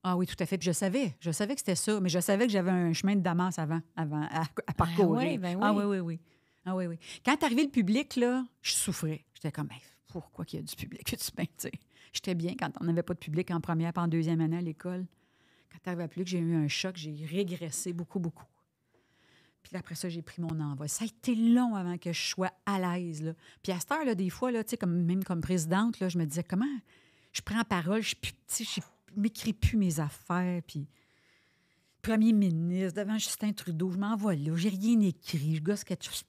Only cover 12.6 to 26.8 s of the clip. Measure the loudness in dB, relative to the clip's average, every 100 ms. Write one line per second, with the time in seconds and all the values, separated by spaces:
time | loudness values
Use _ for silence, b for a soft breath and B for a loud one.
12.6 | -6 -2 0 2 0 -4 -4 -4 0 -2
13.6 | 0 0 0 0 0 2 2 2 2 0
14.6 | -4 -6 -8 -6 -8 b b b b b
15.6 | b -12 -6 -4 -4 -6 -2 0 2 2
16.6 | 2 0 -4 -6 -10 -8 -4 -2 -2 -2
17.6 | -6 -6 -4 -6 -4 -4 -4 -6 -20 _
18.6 | _ _ b b b b b b b b
19.6 | -10 -10 -8 -8 -6 -6 -10 -8 -4 -2
20.6 | -2 -4 -4 -4 -6 -4 -2 4 6 6
21.6 | 6 0 -2 -4 -4 -4 -4 -2 -2 -2
22.6 | -2 0 0 -2 -4 -4 -6 -8 B B
23.6 | -4 -4 0 0 0 0 0 0 -2 0
24.6 | -2 -2 0 2 2 2 0 -2 0 0
25.6 | 2 2 2 0 -2 0 0 -2 -2 0
26.6 | 0 -2